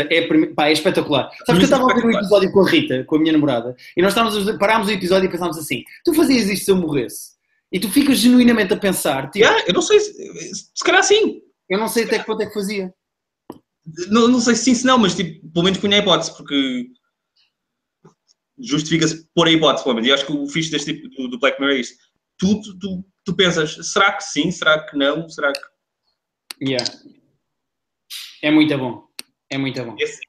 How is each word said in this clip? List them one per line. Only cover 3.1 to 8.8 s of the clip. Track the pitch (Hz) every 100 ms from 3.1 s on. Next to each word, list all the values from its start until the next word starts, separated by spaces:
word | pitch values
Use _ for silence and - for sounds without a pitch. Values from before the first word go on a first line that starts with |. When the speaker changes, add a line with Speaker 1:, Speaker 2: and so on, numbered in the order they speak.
| 156
Speaker 1:
a |
minha | 160
namorada, | 156 143 120 120 123 - -
e |
nós | 196
estávamos | 214 226 208 196
a, | 156
parámos | 202 220 202
o |
episódio | 202 175 190 190
e |
pensámos | 170 175 160
assim: | 147 123 - -
"Tu | 349
fazias | 311 269 247 202
isto | 190 196
se |
eu | 190
morresse?" | 156 143 110 - - _ _ _ -
E | 185
tu | 208
ficas | 277 285 208
genuinamente | 240 247 240 226 202
a |
pensar, | 202